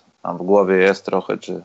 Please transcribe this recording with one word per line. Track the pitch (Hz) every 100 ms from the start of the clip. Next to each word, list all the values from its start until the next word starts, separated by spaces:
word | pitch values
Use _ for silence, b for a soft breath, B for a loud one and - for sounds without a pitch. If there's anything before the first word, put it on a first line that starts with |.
| _ _
tam | 90 87
w |
głowie | 90 101 95 95
jest | 95 95 -
trochę, | 95 - 98
czy | - 85